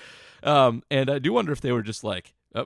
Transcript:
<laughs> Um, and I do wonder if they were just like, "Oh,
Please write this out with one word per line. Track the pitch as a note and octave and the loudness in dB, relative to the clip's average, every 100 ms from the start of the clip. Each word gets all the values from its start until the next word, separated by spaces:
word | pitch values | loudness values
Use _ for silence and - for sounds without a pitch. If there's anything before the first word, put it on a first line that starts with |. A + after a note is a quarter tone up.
<laughs> | - - - - | -10 -20 -20 -8
Um, | - D3 B2+ A#2 - | 0 4 4 2 -2
and | C#3 C3+ | -2 0
I | C#3+ | 0
do | C#3 | 0
wonder | A#3 F3 | 0 0
if | C#3+ | -4
they | C3+ | -2
were | A#2+ | -2
just | G#2+ A2 | -2 -6
like, | A2+ F#2 - _ _ | -6 -8 -10 _ _
"Oh, | A2+ | -10